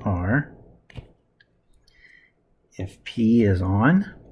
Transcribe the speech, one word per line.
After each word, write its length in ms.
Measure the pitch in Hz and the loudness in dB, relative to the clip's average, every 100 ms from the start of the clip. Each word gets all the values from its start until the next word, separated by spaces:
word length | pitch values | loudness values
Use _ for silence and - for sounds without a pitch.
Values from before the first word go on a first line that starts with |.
R. 500 | - 87 92 135 - - - - _ - - _ _ _ _ _ _ _ _ _ - _ _ _ _ _ _ - | -4 -2 0 -2 -2 -12 -20 -20 _ -20 -20 _ _ _ _ _ _ _ _ _ -20 _ _ _ _ _ _ -14
If 260 | 95 - | -14 -14
P 400 | - - 113 117 | -12 -2 2 2
is 180 | 104 92 | 2 0
on 520 | 92 98 123 185 202 - - | 0 2 2 2 -2 -10 -20